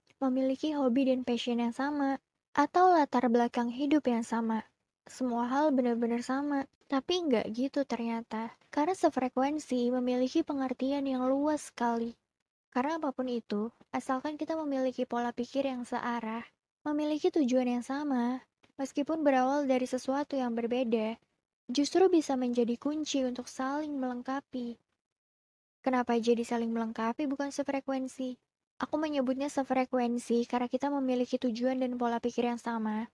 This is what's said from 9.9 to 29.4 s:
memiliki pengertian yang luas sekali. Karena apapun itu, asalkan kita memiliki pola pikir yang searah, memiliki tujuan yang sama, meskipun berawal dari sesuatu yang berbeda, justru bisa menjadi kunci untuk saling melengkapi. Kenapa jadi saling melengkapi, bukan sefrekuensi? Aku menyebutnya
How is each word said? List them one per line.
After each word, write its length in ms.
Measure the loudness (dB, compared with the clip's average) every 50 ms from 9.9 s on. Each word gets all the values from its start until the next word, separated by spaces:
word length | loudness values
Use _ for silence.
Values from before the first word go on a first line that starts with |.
memiliki 480 | 0 0 0 0 0 0 0 0 0 0
pengertian 640 | -2 0 -2 -4 -2 -4 -4 -2 -2 -2 -2 -2 -2
yang 220 | -2 -2 0 0 0
luas 400 | 2 2 2 0 0 -2 -4 -8
sekali. 480 | -6 -2 -2 0 0 0 -2 -6 -8 _ _ _ _ _ _ _ _ _ _ _ -4
Karena 260 | -2 -2 -2 -2 -2
apapun 300 | -2 -4 -2 -2 -4 -2
itu, 400 | -2 -4 -4 -4 -4 -2 -2 -4 -8 _ -12 _
asalkan 480 | -6 -6 -2 -2 -4 -2 -2 -4 -6
kita 160 | -6 -4 -4 -4 -4
memiliki 500 | -2 -2 -2 0 0 -2 -2 -2 -4 -4
pola 240 | -2 -2 -2 -4
pikir 320 | -4 -6 -6 -4 -2 -2 -2
yang 220 | -2 -2 -6 -8 -6
searah, 560 | -6 -4 -4 -4 -4 -4 -4 -6 -6 -8 -10 -12 _ _ _ _ _ _ -6
memiliki 480 | -2 -2 0 0 0 0 0 0 2
tujuan 460 | 2 2 2 4 4 2 2 2 0 -2
yang 60 | -2
sama, 580 | -4 -4 -4 -2 -2 0 0 0 0 -2 -4 -8 _ _ _ _ _ _
meskipun 480 | -8 -6 -4 -2 -2 -2 -2 0 2 4
berawal 400 | 4 4 4 4 2 2 2 2
dari 240 | 2 2 2 0 0
sesuatu 480 | -4 -4 -2 -2 -2 -2 -2 -4 -2
yang 160 | -2 -2 -2
berbeda, 640 | -2 -2 -2 0 0 0 0 2 0 0 0 -2 -6 -8 _ _ _ _ _ _ _ _ _ -4
justru 380 | 0 0 2 4 4 6 6 6
bisa 240 | 6 4 2 2 0
menjadi 400 | 0 0 0 2 2 2 2 0
kunci 480 | -2 -2 -2 -2 -2 -2 -2 0 0 0
untuk 240 | 0 -2 -6 -10 -10
saling 480 | -6 -6 -4 -2 -2 -4 -4 -4 -4
melengkapi. 800 | -4 -4 -4 -4 -6 -6 -6 -6 -6 -6 _ -8 -8 -6 -8 -8 -12 _ _ _ _ _ _ _ _ _ _ _ _ _ _ _ _ _ _ _ _
Kenapa 380 | -2 0 2 2 2 2 2 2
jadi 240 | 4 4 2 2 2
saling 240 | -2 -2 -2 -2 -2
melengkapi, 560 | -2 -2 -2 -4 -4 -2 -2 -2 -2 -2 -2
bukan 240 | -2 -2 -4 -4 -6
sefrekuensi? 880 | -4 -6 -4 -2 -4 -4 -2 -2 -4 -2 -4 -6 -6 -6 -6 -6 -8 -10 _ _ _ _ _ _ _
Aku 240 | -8 -6 -2 -2 -2
menyebutnya 480 | 0 0 0 2 2 2 0 0